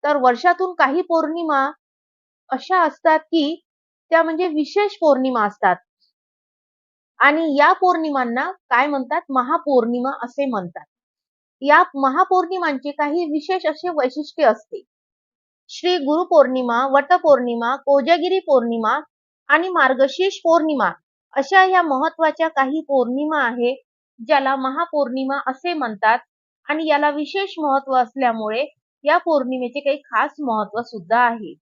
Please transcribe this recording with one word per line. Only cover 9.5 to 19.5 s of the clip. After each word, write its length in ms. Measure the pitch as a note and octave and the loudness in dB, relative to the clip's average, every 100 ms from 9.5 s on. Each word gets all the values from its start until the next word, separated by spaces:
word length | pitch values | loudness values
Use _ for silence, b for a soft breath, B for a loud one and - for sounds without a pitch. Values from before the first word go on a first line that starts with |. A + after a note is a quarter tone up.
| E4 D#4+ C4 A3+ B3 B3+ - | -4 2 0 2 -2 -4 -6
असे 220 | A#3+ - C#4 | -10 -6 -4
म्हणतात. 400 | G#3+ F3+ - D3+ _ _ _ _ _ _ _ | -4 -8 -14 _ _ _ _ _ _ _ _
या 220 | C#4 D4+ F#4 C#4 | 2 4 2 0
महापौर्णिमांचे 960 | C4+ C#4+ F#4+ F#4 E4+ F#4 E4 C4+ C#4+ | -2 0 0 0 0 -4 -4 -4 -8
काही 340 | C#4+ D4 E4 E4 | -6 -4 -2 -4
विशेष 400 | D4+ D4+ F#4 D#4 | -6 -4 -2 -2
असे 240 | D4+ F4+ | -4 -4
वैशिष्ट्य 540 | D#4 C4 D4+ D4 - | -2 -2 -4 -12 2
असते. 400 | C#4 - _ - _ _ _ _ _ _ _ _ _ | 2 2 _ -18 _ _ _ _ _ _ _ _ _
श्री 300 | - F4 F4+ | -6 -2 -2
गुरुपौर्णिमा, 920 | C#4 D#4 F4+ E4+ B3+ B3+ B3 A#3 C4+ | 0 -2 4 4 4 2 -2 -2 2
वटपौर्णिमा, 880 | C#4 C#4 F4+ F4 C#4 B3 A#3 A#3 C4+ | 2 2 2 4 4 2 -4 -4 -4
कोजागिरी 640 | C#4+ C#4 C4+ F4 F4+ F#4+ | 2 2 4 0 2 -2
पौर्णिमा 600 | F4 C4+ A#3 A#3 A3 C4+ D4+ _ _ _ | 2 0 0 -2 -2 -2 -6 _ _ _
आणि 220 | - | -2